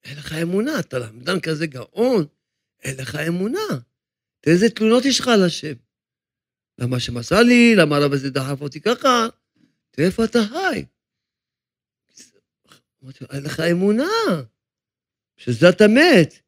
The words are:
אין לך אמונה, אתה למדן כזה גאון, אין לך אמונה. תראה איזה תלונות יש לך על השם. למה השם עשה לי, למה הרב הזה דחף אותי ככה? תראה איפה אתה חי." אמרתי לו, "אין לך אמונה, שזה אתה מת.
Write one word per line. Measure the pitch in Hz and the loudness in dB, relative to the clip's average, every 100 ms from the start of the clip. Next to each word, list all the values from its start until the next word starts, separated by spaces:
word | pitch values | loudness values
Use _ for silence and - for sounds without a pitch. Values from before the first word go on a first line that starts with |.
אין | - 143 | -20 -18
לך | 143 156 | -12 -8
אמונה, | 170 185 247 294 | -4 -2 -2 -4
אתה | - 131 | -6 -8
למדן | 113 110 127 185 | -10 -12 -6 -6
כזה | 160 151 160 | -4 -6 -6
גאון, | 131 113 - 240 240 147 _ _ _ _ _ | -10 -16 -2 0 0 -2 _ _ _ _ _
אין | 135 131 | -14 -12
לך | 131 151 156 | -10 -8 -6
אמונה. | 175 196 339 427 131 - _ _ _ _ _ | -4 -4 -6 -6 -8 -10 _ _ _ _ _
תראה | - 175 | 0 2
איזה | 220 | 2
תלונות | - 220 240 262 | 2 2 2 2
יש | 254 | -2
לך | 247 | 2
על | 226 180 | 2 2
השם. | - 156 120 _ _ _ _ _ _ _ _ _ - | -2 -12 -14 _ _ _ _ _ _ _ _ _ -8
למה | 123 127 | -4 -4
השם | 123 120 | -6 -8
עשה | 117 185 | -2 2
לי, | 240 247 233 214 | 4 6 6 6
למה | 151 143 | 4 2
הרב | 143 | 0
הזה | 139 135 | -2 -4
דחף | 135 131 139 | -6 -6 -8
אותי | 143 151 | -10 -6
ככה? | 202 247 277 240 226 _ _ _ _ _ _ | -4 0 0 0 -2 _ _ _ _ _ _
תראה | - 165 | -2 -2
איפה | 185 226 | 0 -2
אתה | 240 208 | 0 -2
חי." | 285 381 233 139 _ _ _ _ _ _ _ _ _ _ _ _ _ - _ _ _ _ _ _ _ | -4 -4 -6 -10 _ _ _ _ _ _ _ _ _ _ _ _ _ -20 _ _ _ _ _ _ _
אמרתי | 131 - | -20 -20
לו, | 127 | -14
"אין | 139 | -12
לך | 143 - 165 | -10 -6 -2
אמונה, | 175 196 214 320 453 427 175 123 _ _ _ _ _ _ _ _ _ | 0 0 0 0 -2 -2 -2 -6 _ _ _ _ _ _ _ _ _
שזה | - 117 175 | -6 4 4
אתה | 175 214 | 6 4
מת. | 226 349 240 156 _ | 6 6 6 4 _